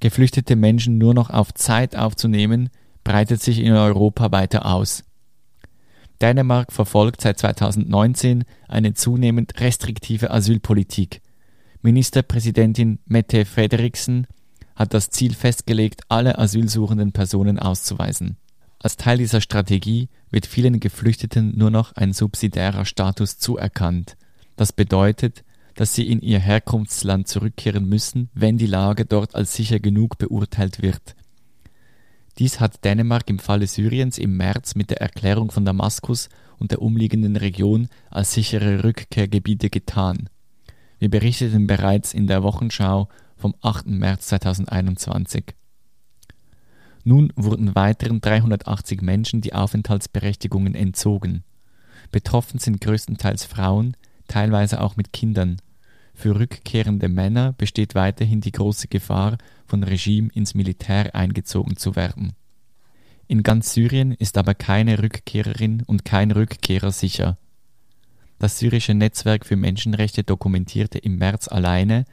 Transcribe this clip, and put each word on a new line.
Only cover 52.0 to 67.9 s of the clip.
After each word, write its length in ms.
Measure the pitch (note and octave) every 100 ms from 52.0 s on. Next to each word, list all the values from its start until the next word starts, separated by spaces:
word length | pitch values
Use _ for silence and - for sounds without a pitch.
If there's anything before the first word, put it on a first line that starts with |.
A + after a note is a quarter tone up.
| -
Betroffen 500 | G#2+ - A#2+ - B2+
sind 220 | - G2+
größtenteils 640 | - G#2+ - G#2 G2 G2
Frauen, 520 | - - F#2+ G2+ A#2+ B2 - - -
teilweise 540 | G#2+ G#2+ G#2+ G2+ -
auch 140 | G#2 G2+
mit 140 | G2
Kindern. 420 | - A2+ G2+ F2+ F2+ - - - - -
Für 260 | - A2 G2+
rückkehrende 680 | A#2+ - - A#2 G#2+ G#2 F2+
Männer 460 | F2+ F#2+ A#2 C3
besteht 400 | C3 G#2 - G#2
weiterhin 480 | F#2+ F#2+ G2 A2+ G#2+
die 100 | G#2
große 360 | - G2+ G#2 -
Gefahr, 500 | G2 - G2 G2+ A#2 - -
von 180 | - G#2
Regime 460 | G2 F#2 G2 G#2+ A2
ins 200 | - G#2
Militär 600 | G2+ F#2+ F2+ - G2 G2+
eingezogen 640 | - F#2 F2 F#2 G2 - F#2+
zu 180 | - F#2
werden. 380 | F2+ - F#2 - - - _ - - - - - -
In 160 | A2
ganz 300 | G#2 A2 -
Syrien 400 | - A#2 C3 C3
ist 240 | B2 G#2+ G2+
aber 160 | F#2+
keine 500 | G2+ - G2+ A2+ G#2+
Rückkehrerin 800 | A2 - - G#2+ G#2 G#2+ A2 A2+ A#2
und 180 | G#2
kein 260 | - G2+ G#2
Rückkehrer 640 | G#2 A2 - - F#2 G2
sicher. 460 | F#2+ F#2 - F2+ F#2 - - - - -